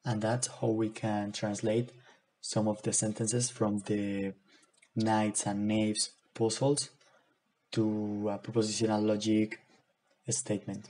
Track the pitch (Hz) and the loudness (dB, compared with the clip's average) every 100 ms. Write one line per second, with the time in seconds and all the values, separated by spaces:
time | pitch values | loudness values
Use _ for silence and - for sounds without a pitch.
0 | - 107 107 123 - - 117 110 110 - | -2 -2 0 0 -2 -2 0 0 0 -2
1 | 113 107 104 - 107 101 110 110 123 - | -2 -2 -2 -4 -4 -2 0 0 0 -8
2 | - - _ _ - - 107 104 - 104 | -20 -20 _ _ -4 0 0 0 0 0
3 | 110 107 113 120 120 - 107 104 98 104 | 0 -2 0 0 0 0 0 0 -2 -2
4 | 101 98 98 95 _ - _ _ _ - | 0 -2 -4 -6 _ -20 _ _ _ -2
5 | 110 110 107 104 - 101 104 110 110 107 | 2 2 2 0 -2 -2 2 2 2 0
6 | - _ _ - 113 - 139 147 - _ | -4 _ _ 0 0 2 2 2 -2 _
7 | _ _ _ _ _ _ _ - 110 107 | _ _ _ _ _ _ _ 0 2 0
8 | 104 104 104 101 - 120 107 - 113 107 | -2 -2 -2 -2 -2 0 0 0 2 4
9 | 107 104 110 107 107 - _ - _ _ | 4 2 4 4 2 -2 _ -20 _ _
10 | _ _ - 127 - 104 - 98 - | _ _ -6 -4 -2 -4 -4 -10 -12